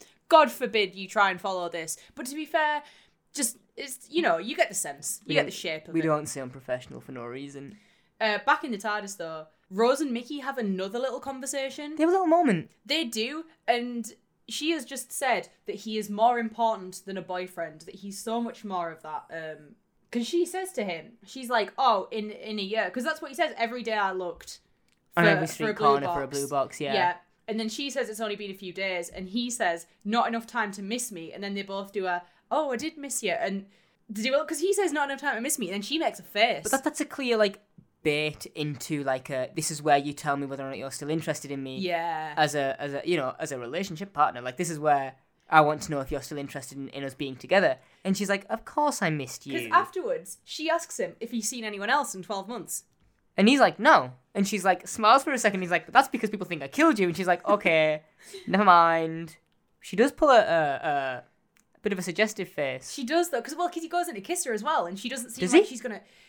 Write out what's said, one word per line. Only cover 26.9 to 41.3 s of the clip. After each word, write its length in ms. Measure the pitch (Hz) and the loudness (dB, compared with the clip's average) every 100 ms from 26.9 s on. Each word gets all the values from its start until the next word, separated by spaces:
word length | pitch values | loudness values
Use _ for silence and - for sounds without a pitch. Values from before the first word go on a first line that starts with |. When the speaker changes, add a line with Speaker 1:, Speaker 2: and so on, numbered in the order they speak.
Speaker 1:
Yeah. 240 | 139 175 175 _ _ - | 2 2 0 _ _ -8
And 120 | 220 | -4
then 80 | 220 | -4
she 220 | 254 285 | -4 -6
says 200 | 269 233 | -4 -6
it's 100 | 214 | -4
only 140 | 220 202 | -6 -6
been 140 | 208 | -8
a 40 | 190 | -10
few 160 | 190 | -10
days, 380 | 175 190 180 175 | -6 -4 -4 -6
and 180 | - 185 | -10 -6
he 200 | 214 247 | -4 -4
says, 380 | 233 190 170 - _ 202 | 0 0 0 -6 _ -2
"Not 220 | 233 220 | 0 0
enough 180 | 233 226 | -2 -4
time 240 | 240 208 | -4 -4
to 100 | 196 | -4
miss 280 | 196 240 - | -6 -6 -6
me," 220 | 180 165 | -10 -12
and 100 | - | -10
then 120 | 202 202 | -8 -6
they 80 | |
both 280 | 196 196 196 | -6 -6 -6
do 140 | 208 185 | -4 -2
a, 180 | 175 175 _ - | -2 -6 _ -4
"Oh, 200 | 285 294 | -2 0
I 60 | 233 | -2
did 180 | 311 320 | -6 -8
miss 280 | 277 - | -8 -4
you," 80 | 208 | -2
and 340 | 170 196 196 190 _ _ _ - | -2 -2 -4 -8 _ _ _ -14
they 140 | 208 | -4
do 140 | 233 277 | 0 2
it, 80 | 294 | 0
'cause 120 | 302 | -2
he 120 | 359 | 0
says, 220 | 403 370 | 2 2
"Not 160 | 294 277 | 0 -2
enough 100 | 269 | -2
time 160 | 285 220 | -4 -2
to 60 | |
miss 160 | 254 - | -2 -4
me," 60 | 180 | -4
and 60 | |
then 80 | 196 | -6
she 160 | 208 294 | -4 -2
makes 220 | 320 - | -2 -4
a 40 | |
face. 380 | - 202 240 160 | -6 0 2 2
Speaker 2:
But 80 | 208 | 0
that, 120 | 262 | 0
that's 180 | 294 294 | 0 -4
a 40 | 294 | -6
clear, 300 | - 254 226 | -4 0 4
like, 220 | 208 196 _ _ - _ | 2 0 _ _ -20 _
bait 420 | 156 147 151 147 - | -2 0 0 -4 -12
into, 480 | - 151 131 - 151 | -6 -6 -6 -6 -4
like, 260 | 135 131 131 | -2 -2 -2
a, 200 | 135 127 - | -6 -4 -4
this 160 | 156 | -6
is 100 | 147 | -2
where 160 | 147 143 | 4 4
you 140 | 143 | 2
tell 220 | 139 156 139 | -6 -2 -2
me 80 | 139 | -2
whether 180 | 135 | -8
or 40 | 135 | -8
not 100 | 131 | -8
you're 140 | 135 | -8
still 180 | - 143 | -8 -4
interested 400 | 160 156 | -2 -2